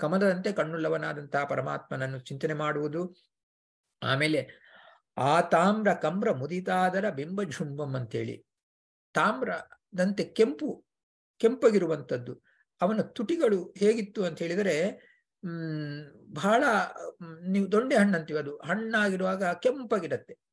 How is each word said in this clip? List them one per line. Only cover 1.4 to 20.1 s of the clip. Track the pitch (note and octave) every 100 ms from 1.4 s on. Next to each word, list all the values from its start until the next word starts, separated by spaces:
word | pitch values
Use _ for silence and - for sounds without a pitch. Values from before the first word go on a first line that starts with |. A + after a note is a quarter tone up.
ಪರಮಾತ್ಮನನ್ನು | C#3 C3+ C#3 C#3+ - C3+ C3 C3
ಚಿಂತನೆ | B2+ C#3 D#3
ಮಾಡುವುದು. | D3+ D3+ D3 D3 D#3 F3+ - _ _ _ _ _ _ _ -
ಆಮೇಲೆ | A#2+ C3+ D3+ D3 C3 - - - - _ _ -
ಆ | C3 E3
ತಾಮ್ರ | E3+ E3 F#3 G#3+ G3+
ಕಮ್ರ | F3 D#3 F#3 G#3
ಮುದಿತಾದರ | C3+ C#3+ F3+ F#3 F#3 F#3 F#3+ G#3
ಬಿಂಬ | C#3 D3+ G3
ಜುಂಬಂ | F#3+ C3 D#3 C#3+ C#3+
ಅಂತೇಳಿ, | C3 A#2 A#2 A#2 A2+ _ _ _ _ _ _ _
ತಾಮ್ರದಂತೆ | D#3 F3 B3+ A3+ E3 - _ _ F3+ F#3 G3+
ಕೆಂಪು, | - - A3+ D4+ D4+ - _ _ _ _ _ -
ಕೆಂಪಗಿರುವಂಥದ್ದು. | A3+ C4 A#3 G#3 E3+ D3+ C#3 B2+ B2 - _ _ _ -
ಅವನ | F#3 A3
ತುಟಿಗಳು | - - G#3+ E4 C4 G3 - -
ಹೇಗಿತ್ತು | G3+ A#3 G3+ -
ಅಂತ | F3+ D3+
ಹೇಳಿದರೆ, | E3+ F3 G3 D3+ F#3 C4 - _ _ _
ಹ್ಮ್, | F3 E3+ D#3+ D#3 D3 D3 D3 - -
ಬಹಳ, | D3 F#3+ A#3 C#4+ G#3 F3+ - - -
ಹ್ಮ್, | E3+ D#3+ F3
ನೀವು | G3 F#3+
ದೊಂಡೆ | G#3 C4 C4
ಹಣ್ಣು | G3+ E3+
ಅಂತೀವಿ, | D#3 D3+
ಅದು | C#3+ D3
ಹಣ್ಣಾಗಿರುವಾಗ | C#3 G3+ A3+ A3 G#3 F#3 F#3 F#3+
ಕೆಂಪಗಿರುತ್ತೆ, | F#3 F3 B3+ C#4 A3+ G#3+ D#3+